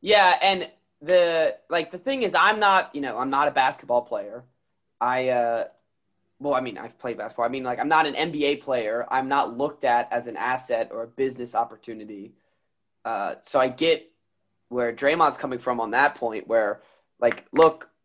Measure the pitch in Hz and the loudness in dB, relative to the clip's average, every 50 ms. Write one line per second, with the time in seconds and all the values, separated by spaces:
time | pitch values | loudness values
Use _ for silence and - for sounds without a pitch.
0 | - 190 214 208 190 185 170 - - 196 190 185 165 - - _ _ _ _ _ | 0 4 6 6 6 6 4 4 4 2 2 0 -2 -8 -12 _ _ _ _ _
1 | 147 156 180 180 175 170 165 165 160 147 - - _ - 160 170 160 - - 180 | 0 2 4 4 4 4 4 2 2 0 -2 -4 _ -4 -2 -2 -2 -4 -10 -8
2 | - 269 277 262 233 185 180 165 175 202 214 214 214 202 190 185 - - - 143 | -6 -4 -2 -2 -2 0 2 4 4 4 4 4 4 4 4 4 2 0 -4 -8
3 | 139 131 107 113 127 135 139 139 147 147 - 139 131 135 135 - - - 120 120 | -6 -6 -4 -4 -4 -2 0 0 0 2 2 2 0 0 -2 -4 -4 -2 0 0
4 | 120 - 113 104 101 104 107 123 127 _ _ _ _ _ _ _ _ _ _ - | 0 -2 -6 -8 -8 -10 -14 -16 -18 _ _ _ _ _ _ _ _ _ _ -4
5 | 117 123 127 127 127 127 123 120 120 117 117 113 - - - _ _ _ _ _ | -2 -2 0 0 0 0 0 2 2 0 0 -2 -4 -6 -12 _ _ _ _ _
6 | _ _ _ _ _ _ _ - 139 143 139 131 131 123 101 67 110 113 - _ | _ _ _ _ _ _ _ -8 -4 -2 -2 -2 -2 -4 -8 -12 -14 -16 -14 _
7 | - 123 113 104 104 113 - - 117 120 127 135 127 123 120 - 123 147 160 160 | -8 -8 -8 -8 -10 -8 -4 -4 -2 -2 -2 -4 -6 -6 -4 -4 0 2 2 2
8 | 160 147 139 - 156 170 156 151 143 143 143 143 - 139 131 123 110 107 98 - | 2 2 0 -2 -4 -4 -2 -2 0 0 -2 -2 -4 -4 -2 -2 -2 -2 -4 -4
9 | - - 120 131 131 131 139 143 - - 120 120 139 147 143 - - 127 120 123 | -4 -2 -2 -2 -2 0 0 0 0 0 -2 -4 -4 -4 -4 -2 0 2 2 2
10 | 120 - 117 120 117 120 110 78 107 123 127 127 - - 123 113 113 - - 113 | 0 -2 -4 -6 -6 -6 -8 -6 -4 -4 -4 -4 -4 -4 -4 -4 -4 -4 -8 -10
11 | 113 117 - - 135 131 123 123 123 117 - 110 117 - 113 - _ - 113 110 | -10 -8 -4 -2 -2 -2 -2 -6 -10 -6 -4 -4 -4 -4 -6 -14 _ -14 -14 -14
12 | 104 104 104 98 98 - _ _ _ _ _ _ _ _ _ _ _ _ _ _ | -14 -16 -16 -16 -18 -18 _ _ _ _ _ _ _ _ _ _ _ _ _ _
13 | - 113 113 101 101 87 - - - - - 135 127 131 127 - 165 165 160 156 | -8 -6 -4 -4 -4 -6 -6 -8 -6 -2 0 2 2 0 0 0 2 2 2 0
14 | - _ _ _ _ _ _ _ _ _ _ _ _ - 120 131 120 117 117 - | -2 _ _ _ _ _ _ _ _ _ _ _ _ -8 -4 -2 -2 -2 -2 0
15 | 139 143 156 170 160 147 139 - - 135 127 117 - 127 123 117 113 107 110 127 | 0 0 2 4 2 2 2 -2 -6 -8 -8 -6 -4 -4 -4 -2 -4 -2 2 2
16 | 143 147 - - 131 117 110 110 - - 113 113 107 101 104 - _ _ _ _ | 2 2 0 -2 -6 -6 -6 -6 -4 0 0 2 2 0 -2 -6 _ _ _ _
17 | _ _ _ _ 120 120 110 - - _ - 151 160 160 156 - - - _ _ | _ _ _ _ 0 0 0 -2 -8 _ 4 6 6 6 4 2 -8 -20 _ _
18 | _ | _